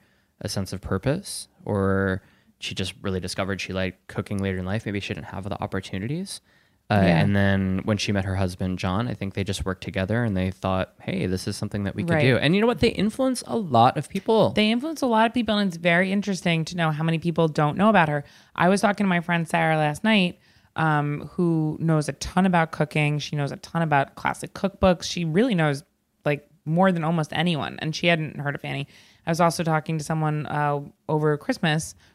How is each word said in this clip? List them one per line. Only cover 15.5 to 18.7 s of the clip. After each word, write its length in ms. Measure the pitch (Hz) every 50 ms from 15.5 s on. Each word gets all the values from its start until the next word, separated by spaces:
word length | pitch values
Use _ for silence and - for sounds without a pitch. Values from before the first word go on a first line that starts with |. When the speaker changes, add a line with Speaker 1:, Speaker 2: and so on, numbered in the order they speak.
| 214 208
Speaker 2:
and 80 | 202 196
it's 100 | 165 165
very 340 | 170 175 170 175 190 190
interesting 540 | 190 202 185 202 190 175 - 175 165 160 160
to 100 | - 175
know 140 | 175 165 156
how 120 | 156 147 165
many 160 | 165 165 160
people 280 | 156 170 160 165 165 160
don't 300 | 147 - 151 147 - -
know 120 | 190 220
about 200 | 214 190 165 151
her. 140 | 147 143 139 - - - - _ -
I 140 | - 165
was 120 | 180